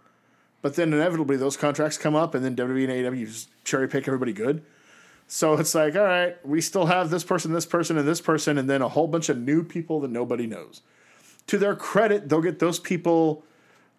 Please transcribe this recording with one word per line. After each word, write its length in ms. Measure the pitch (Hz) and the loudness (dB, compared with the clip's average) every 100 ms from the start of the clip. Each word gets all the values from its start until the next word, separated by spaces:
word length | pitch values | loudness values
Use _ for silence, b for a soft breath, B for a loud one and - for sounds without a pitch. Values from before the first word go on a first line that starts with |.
| b b b b b _ | b b b b b _
But 120 | 143 143 | -6 0
then 180 | 165 | 2
inevitably 440 | 151 170 165 143 139 | 2 2 0 0 0
those 200 | 135 135 | 0 0
contracts 400 | 147 139 151 - | -2 0 -2 -2
come 180 | 156 151 | 0 0
up, 180 | 160 | 0
and 100 | 139 | -2
then 120 | 131 123 | -2 -2
W 180 | 123 | -2
W 80 | 131 | -2
E 20 | 131 | -2
and 40 | |
A 60 | 127 | -2
E 20 | |
W 220 | 123 127 110 | -4 -4 -8
just 220 | 113 - _ | -10 -16 _
cherry 240 | - 139 131 | -4 -2 0
pick 200 | 139 135 | -2 -2
everybody 260 | 135 123 | -2 -2
good. 300 | 101 117 156 b b b b b b b | -2 -2 -2 b b b b b b b
So 260 | - 165 151 | -2 2 2
it's 160 | 160 165 | 2 2
like, 200 | 151 170 | 2 2
all 100 | 202 | 2
right, 300 | 180 180 175 | 2 0 -4
we 160 | 139 151 | -2 -2
still 240 | 160 196 170 | 0 0 2
have 220 | 180 170 | 2 2
this 120 | 175 | -2
person, 300 | - 180 160 | 0 -2 0
this 120 | 165 165 | -2 0
person, 300 | 175 160 165 | 0 2 2
and 100 | 143 | 2
this 140 | 165 | 0
person, 360 | - 156 156 147 | 0 0 2 0
and 100 | 131 | 2
then 120 | 139 | 2
a 60 | 123 | 2
whole 180 | 131 160 | 0 0
bunch 220 | 165 160 | 0 0
of 80 | 127 | -2
new 240 | 120 156 | 2 0
people 380 | 160 180 160 156 | 0 -6 -4 -4
that 100 | 139 | -2
nobody 380 | 117 120 123 117 | -4 -4 -4 -4
knows. 340 | 107 - - b b b b b b - | -8 -14 -20 b b b b b b -4
To 100 | 202 | 0
their 160 | 196 190 | 0 0
credit, 540 | - 196 220 202 147 | 0 2 4 2 2
they'll 120 | 151 | 0
get 160 | 170 160 | 0 0
those 200 | 165 165 | 0 -2
people 640 | - 175 165 165 160 156 b b b b b | -4 -2 2 4 4 0 b b b b b